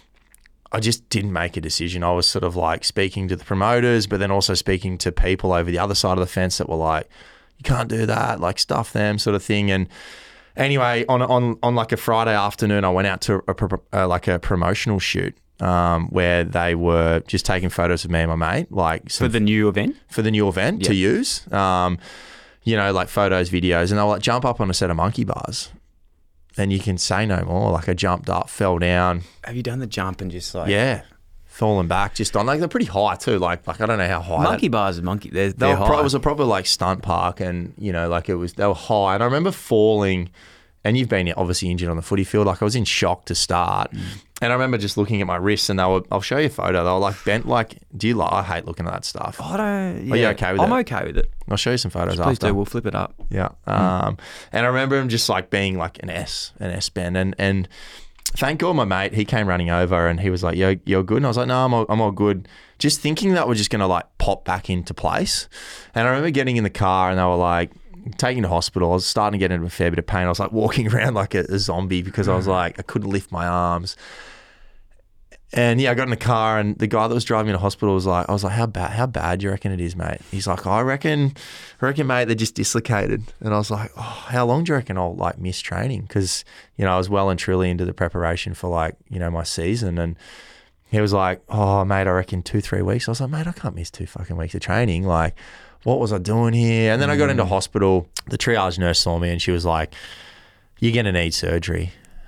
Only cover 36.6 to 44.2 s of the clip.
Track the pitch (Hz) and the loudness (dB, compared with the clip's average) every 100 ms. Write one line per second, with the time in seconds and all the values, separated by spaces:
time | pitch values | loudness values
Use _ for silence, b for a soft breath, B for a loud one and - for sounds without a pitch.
36.6 | 92 - 90 92 - 87 90 - 92 87 | 0 0 0 -2 -2 0 0 -2 -4 -4
37.6 | 87 - 101 85 85 85 85 87 87 - | -8 -8 -4 -2 0 -2 -2 -4 -4 0
38.6 | 101 92 - 107 95 101 120 139 185 185 | 0 0 0 2 2 2 2 2 0 -4
39.6 | - 113 107 107 98 92 87 B B B | 0 4 6 4 2 0 -4 B B B
40.6 | B B 104 123 123 98 87 - 90 87 | B B 0 0 2 0 0 0 -2 0
41.6 | 92 87 87 82 - 98 95 107 101 87 | -2 -2 -2 -4 -2 -2 2 2 2 2
42.6 | 104 120 98 - 92 90 - 92 - 90 | 0 0 0 0 0 -2 -4 -4 0 0
43.6 | 87 50 52 101 90 98 | 0 0 -4 -6 -10 -12